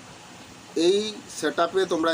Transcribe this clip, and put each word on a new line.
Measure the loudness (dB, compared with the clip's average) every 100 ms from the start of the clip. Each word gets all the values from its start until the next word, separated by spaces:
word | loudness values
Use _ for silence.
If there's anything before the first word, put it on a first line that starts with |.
| -12 -20 -20 -20 -20 -20 -8 0 4
এই | 4 0 -8 -14 -4
সেটআপে | -2 0 0 2 0
তোমরা | 2 2